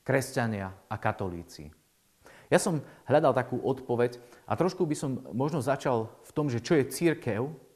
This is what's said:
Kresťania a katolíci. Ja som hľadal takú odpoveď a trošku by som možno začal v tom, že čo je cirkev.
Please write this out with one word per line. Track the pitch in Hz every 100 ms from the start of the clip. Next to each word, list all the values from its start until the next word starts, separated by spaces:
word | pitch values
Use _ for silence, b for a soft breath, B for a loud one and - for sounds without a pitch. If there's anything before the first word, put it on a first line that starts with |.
Kresťania | - 131 127 135 117 104 95 95 _
a | 107
katolíci. | 110 104 95 85 85 - 76 _ _ _ _ _ B B B
Ja | 180
som | 202 156 B B
hľadal | - 147 151 120
takú | 123 127
odpoveď | - 135 - 120 120 120 B B -
a | 120
trošku | 165 170
by | 165 147
som | 143 127 -
možno | 104 147 160
začal | 123 139 143 120 110 -
v | -
tom, | - 147
že | 117
čo | -
je | 165 127
cirkev. | - 170 151 123 104 139 160 -